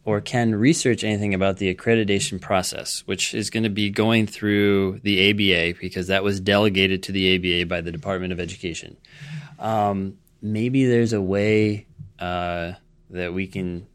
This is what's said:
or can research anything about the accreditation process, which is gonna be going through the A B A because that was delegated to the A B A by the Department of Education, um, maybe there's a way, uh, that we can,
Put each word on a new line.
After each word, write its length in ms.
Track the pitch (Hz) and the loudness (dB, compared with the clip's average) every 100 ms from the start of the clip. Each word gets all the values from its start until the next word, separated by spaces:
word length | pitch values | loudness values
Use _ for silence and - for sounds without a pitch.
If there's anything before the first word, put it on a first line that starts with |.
or 160 | 107 104 | -4 -2
can 340 | 104 123 117 | -2 0 0
research 480 | 104 123 165 127 107 | 2 2 2 2 0
anything 320 | 107 104 104 | 0 -2 0
about 240 | 95 98 92 | 0 0 0
the 160 | 98 | -2
accreditation 680 | 90 117 113 104 98 - 92 | -2 0 2 2 -2 -2 -8
process, 600 | - 95 90 - - - - | -2 -2 -2 -8 -8 -10 -6
which 280 | 95 - | -4 -4
is 160 | 113 104 | -4 -4
gonna 180 | 113 113 | -2 -2
be 200 | 101 104 | 0 -2
going 360 | 101 110 113 107 | 0 2 4 2
through 760 | - 104 104 101 98 95 101 | -2 0 4 4 4 0 -2
the 160 | 101 95 | 0 4
A 140 | 98 | 4
B 200 | 104 98 | 4 2
A 200 | 87 85 | 2 0
because 340 | 87 92 95 90 | -4 -8 -6 0
that 160 | 95 | 0
was 180 | 101 98 | 0 0
delegated 600 | 95 101 107 95 95 92 | 2 4 4 4 2 2
to 80 | - | -4
the 140 | 98 92 | 0 2
A 80 | 92 | 2
B 140 | 90 87 | 2 -2
A 40 | |
by 160 | 85 87 | -2 -4
the 100 | 85 | -6
Department 400 | 82 98 92 92 | -8 -6 -4 -4
of 60 | 87 | -6
Education, 580 | 87 95 87 80 - - _ - 147 151 - - | -6 -8 -8 -10 -14 -20 _ -20 -14 -14 -14 -8
um, 560 | 110 110 104 98 95 - _ - | -2 0 2 0 -4 -10 _ -12
maybe 460 | 107 107 123 135 131 | -6 -2 0 2 4
there's 260 | 120 113 | 4 4
a 80 | 110 | 0
way, 680 | 92 101 104 107 107 104 - - - - | 0 2 4 4 2 0 -8 -20 -20 -10
uh, 520 | 90 87 87 87 85 90 _ _ - | -6 -4 -4 -4 -6 -10 _ _ -14
that 220 | 90 87 | -8 -6
we 140 | 92 92 | -4 -6
can, 400 | 95 90 87 98 | -6 -6 -8 -12